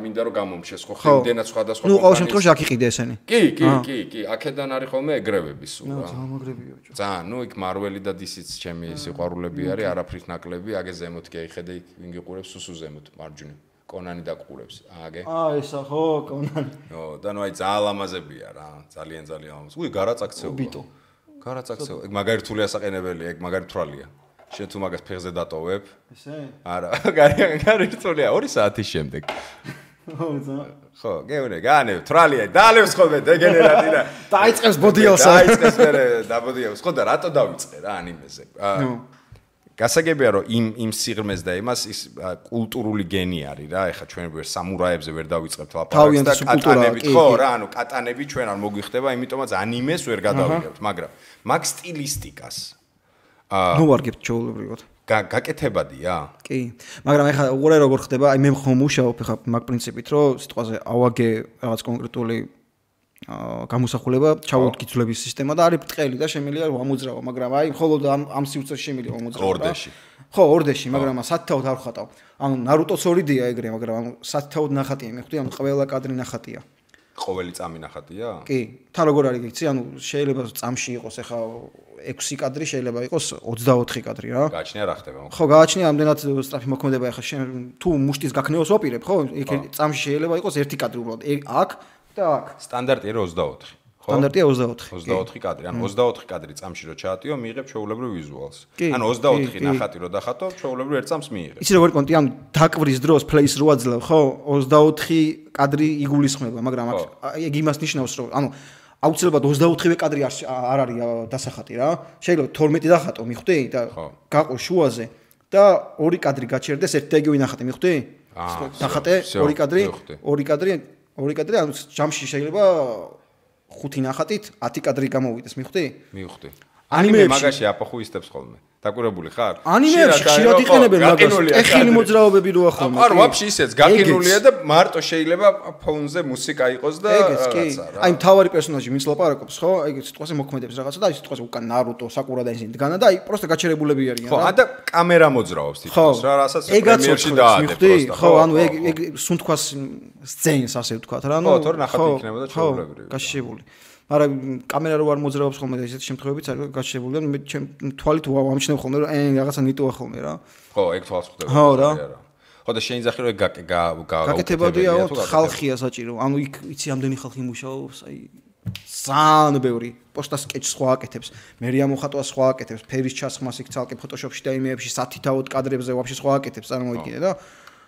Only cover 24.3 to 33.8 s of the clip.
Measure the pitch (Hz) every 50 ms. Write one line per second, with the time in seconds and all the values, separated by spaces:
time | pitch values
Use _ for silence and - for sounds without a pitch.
24.3 | _ _ _ _ - - 104 90 - 101 98 92 87 82 - - 98 92 87 92
25.3 | 87 87 85 - - 78 80 87 95 101 101 - _ _ _ _ - _ - 143
26.3 | 147 156 143 131 - _ - 87 87 90 - 87 113 - - - - 156 147 147
27.3 | 143 - 196 180 156 151 - 208 220 214 180 - - - - 196 165 151 139 107
28.3 | 120 190 262 269 - - 107 104 101 - 104 - - 85 76 67 65 76 73 -
29.3 | - - - - - - - - 143 - - _ _ _ _ - 160 135 165 165
30.3 | 147 139 - 139 135 139 147 - - - _ _ _ _ - 113 95 78 67 104
31.3 | 143 147 135 120 92 82 85 123 147 147 131 113 98 85 - - 143 165 170 160
32.3 | 139 123 107 98 87 175 208 202 214 226 208 - - - 185 160 147 143 - 135
33.3 | 170 170 165 180 175 165 156 156 151 151